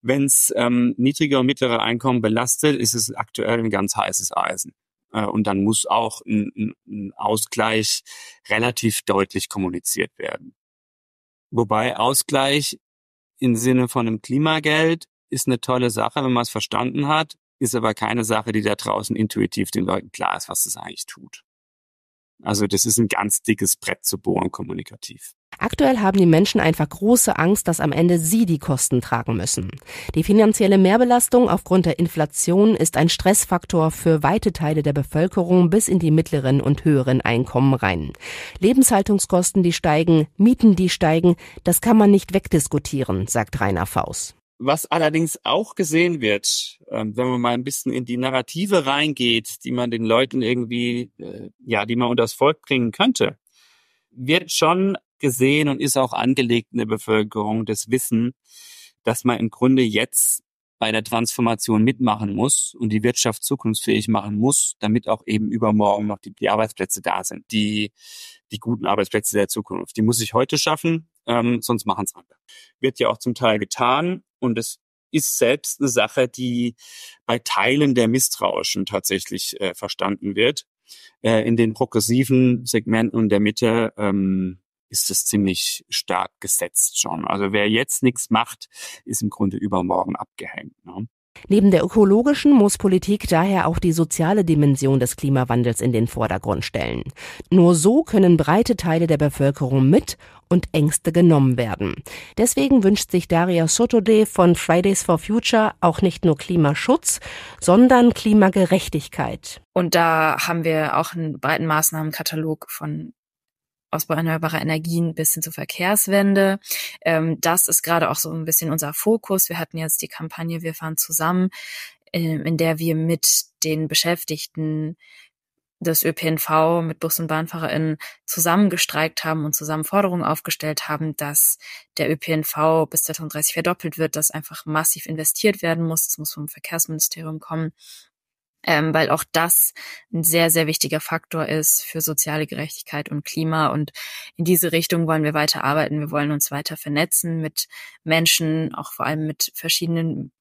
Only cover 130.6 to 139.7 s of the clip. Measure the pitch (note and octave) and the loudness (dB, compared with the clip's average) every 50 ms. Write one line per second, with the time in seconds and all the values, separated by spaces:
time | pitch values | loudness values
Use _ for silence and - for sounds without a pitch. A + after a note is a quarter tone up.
130.6 | - D#3 D3+ - - - D3+ D3 D#3+ D#3 C#3+ - D3 C#3+ D3 - - - - _ | -4 -6 -4 -6 -4 -6 -4 -4 -4 -6 -6 -6 -8 -2 0 0 2 2 0 _
131.6 | - - - - _ _ _ - D3+ - D#3+ D3 - - D#3+ D#3 D#3 - - D#3 | -10 -20 -20 -20 _ _ _ -4 -2 -2 -2 -4 -2 -2 -2 -2 -2 -4 -4 0
132.6 | D3+ D#3+ D#3+ D#3+ D#3 D3+ - E3 - - D#3 - E3 D3+ - D3+ D#3 - - E3 | 2 2 2 2 0 0 -2 -4 -4 -4 -8 -8 -10 -10 -6 -4 -4 -2 -2 -2
133.6 | E3 F3 F3 _ - E3 D3+ - D#3+ D3 - D3+ D3+ - - D3+ D3 - D#3 - | -2 -2 -4 _ -6 -8 -4 -4 -4 -4 -2 -2 -4 -2 -4 -6 -12 -12 -16 -14
134.6 | - D#3 D3+ D#3 D#3 - - D#3 - - D#3+ D#3 D#3 - - - - G#3+ G3 G3 | -10 -4 -2 0 0 0 -2 -4 -8 -10 -8 -4 -4 -4 -4 0 0 0 0 0
135.6 | - E3 E3 E3 E3 E3 D#3+ D#3 - - - - D3+ - - D#3 D3 D3+ - - | -2 -2 -2 0 -2 -2 -2 -2 -2 -4 -6 -6 -8 -10 -8 -10 -12 -12 -12 -14
136.6 | - - E3+ D#3+ - - D#3+ D3+ - - - E3+ E3 D#3+ D#3 D#3 - - D#3+ D#3+ | -12 -10 -4 -4 -4 -4 -2 -4 -4 -4 -4 -10 -10 -10 -12 -12 -10 -8 -6 -4
137.6 | D#3+ D3+ _ _ - - - - _ _ _ _ _ _ _ _ _ _ _ _ | -4 -6 _ _ -20 -20 -20 -20 _ _ _ _ _ _ _ _ _ _ _ _
138.6 | - - E3 D3 D#3 D#3+ D3+ D#3+ D#3 - D#3 D#3+ - _ - E3+ E3 F3 - - | -2 0 0 2 2 2 2 0 2 2 0 -2 -2 _ -2 -2 0 2 2 0
139.6 | - - | 0 -2